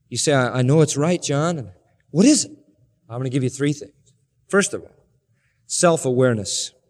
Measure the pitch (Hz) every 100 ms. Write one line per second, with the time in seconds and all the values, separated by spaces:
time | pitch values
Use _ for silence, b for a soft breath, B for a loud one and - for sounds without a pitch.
0 | _ 120 - 139 123 120 127 156 147 135
1 | 151 175 - 143 160 170 104 - _ _
2 | _ 147 240 294 - - _ _ _ _
3 | - 117 131 135 127 - 143 143 98 _
4 | _ _ _ _ - 190 190 104 82 _
5 | _ _ _ _ _ _ - - 175 165
6 | 135 123 127 113 98 - - -